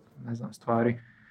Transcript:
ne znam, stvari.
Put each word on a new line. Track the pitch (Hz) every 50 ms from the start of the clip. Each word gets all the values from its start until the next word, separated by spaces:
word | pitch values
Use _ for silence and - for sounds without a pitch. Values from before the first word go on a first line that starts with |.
| - - - 135 127
ne | 120 117
znam, | 117 110 104 -
stvari. | - - 120 117 117 120 120 120 120 - - - - - -